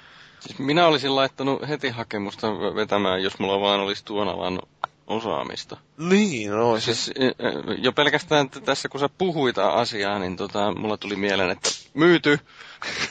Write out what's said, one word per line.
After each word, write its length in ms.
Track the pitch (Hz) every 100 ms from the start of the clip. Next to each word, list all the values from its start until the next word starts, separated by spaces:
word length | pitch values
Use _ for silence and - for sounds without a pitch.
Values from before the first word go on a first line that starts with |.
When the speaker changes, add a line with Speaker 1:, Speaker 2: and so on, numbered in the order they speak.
| - - - -
Speaker 1:
Siis 180 | - -
minä 280 | 135 156 175
olisin 300 | 147 135 135
laittanut 520 | 135 - 135 135 131
heti 200 | 151 135
hakemusta 600 | 117 113 107 101 - 110
vetämään, 680 | 92 98 90 107 101 98 92
jos 160 | 95 -
mulla 220 | 98 98
vaan 200 | 101 101
olisi 240 | 98 101
tuon 240 | - 104 101
alan 320 | 92 90 92 - _ - _ -
osaamista. 680 | 107 113 76 64 - - - _ -
Speaker 2:
Niin, 520 | 170 196 208 127 104
no, 300 | 107 117 113
Speaker 1:
Siis, 240 | 117 113
siis, 120 | 113 -
e, 60 | 127
e, 260 | - 120 73 - 101
jo 140 | 123
pelkästään 580 | 123 147 147 - 151 135
t-, 140 | 139
tässä, 240 | - 135 139
kun 120 | 135
sä 80 | 139 -
puhuit 400 | 185 160 127 107
a-, 160 | 95
asiaa, 440 | 110 117 113 101 101
niin 180 | 92 92
tota, 360 | 98 107 104
mulla 240 | - 107 104
tuli 200 | 101 98
mieleen, 340 | 101 98 92
että 200 | 98 - - -
myyty. 380 | 139 165 165 151
<laughs> 60 | 147 - - - - - - -